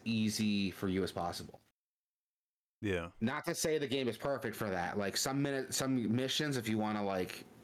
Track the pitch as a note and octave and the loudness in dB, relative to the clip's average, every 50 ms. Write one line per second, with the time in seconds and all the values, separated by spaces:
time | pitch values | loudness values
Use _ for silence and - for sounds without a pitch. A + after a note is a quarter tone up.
0 | - A2+ A#2 A2 G#2+ G#2 G2+ - A2 G#2+ G#2 G2+ G2 F#2 - - G2+ F#2+ F#2 F#2+ | -4 0 2 2 2 2 2 2 2 4 4 4 2 0 0 0 0 2 2 2
1 | F2+ - - F#2+ F2 E2+ E2 - - - - - _ _ _ _ _ _ _ _ | 2 0 0 -2 -2 -2 -4 -6 -10 -12 -16 -20 _ _ _ _ _ _ _ _
2 | _ _ _ _ _ _ _ _ _ _ _ _ _ _ _ - G#2+ G#2 F#2 E2+ | _ _ _ _ _ _ _ _ _ _ _ _ _ _ _ -4 -2 0 0 0
3 | E2 E2+ - - A2+ A#2+ C#3+ D3+ - E3+ E3 - - D#3+ D#3 D3+ C#3+ B2+ C3 C#3 | -2 -4 -6 -4 -2 -2 -2 -2 -4 -4 -4 -2 0 2 2 2 0 0 0 0
4 | C3 A#2 G#2 - - C#3 C#3 A#2 A#2+ A2+ G2+ - A#2 G2+ F#2 F2+ F2 F2 - G2+ | 0 0 -2 -2 -2 -2 -2 -2 -2 -4 -4 -2 -2 -2 0 0 0 -2 -2 -2
5 | G2+ F#2+ - - - C3+ C3+ C#3 C#3+ C#3+ C#3 C3+ B2+ - - - C3+ C3 C3 B2+ | -2 -2 -2 0 -2 0 0 2 2 2 0 -2 -2 -2 -2 -2 0 2 2 2
6 | A2 G#2 A2+ B2+ C3 C3 - - D3+ D3 C3+ B2 G#2+ A2 A2 G#2+ G#2+ G#2+ G#2+ G#2 | 2 2 2 2 2 0 0 0 0 0 0 0 0 0 0 2 2 0 0 0
7 | G2+ G2 G2 F#2 F2+ F2+ - - - - - - | 0 0 0 0 0 -2 -6 -12 -14 -18 -20 -20